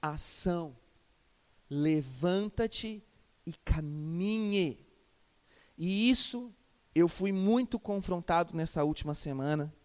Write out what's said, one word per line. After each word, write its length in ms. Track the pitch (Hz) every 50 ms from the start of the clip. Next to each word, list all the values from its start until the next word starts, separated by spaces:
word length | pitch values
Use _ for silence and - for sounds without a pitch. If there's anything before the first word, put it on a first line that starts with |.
ação. 760 | - 151 147 151 - - - - - 185 175 170 165 151 127 120 _ _ _ _ _ _ _ _ _ _ _ _ _ _ _ _ _ _
Levanta-te 1300 | 143 143 147 156 156 151 143 131 127 123 147 175 180 196 208 214 - - 226 226 - - - 220 214 208 - _ _ _ _ _ _ _ _
e 60 | - 160 - _
caminhe. 1120 | - - 156 151 147 147 151 151 156 165 170 185 208 220 220 214 208 202 202 185 147 113 - - - _ _ _ _ _ _ _ _ _ _ _ _ - - - _ _ -
E 320 | 160 180 196 202 226 247
isso 440 | 254 - - - - 240 247 240 - _ _ _ _ _ _ _ _
eu 140 | 156 170 170
fui 240 | - - 185 196 196
muito 440 | 190 190 202 226 247 262 240 - 220
confrontado 760 | - - 202 196 185 - 185 175 170 - 175 165 170 160 -
nessa 300 | 165 160 160 - 160 147
última 280 | 151 156 - - 151 147
semana 600 | - - 151 139 135 135 143 151 151 147 151 151 - _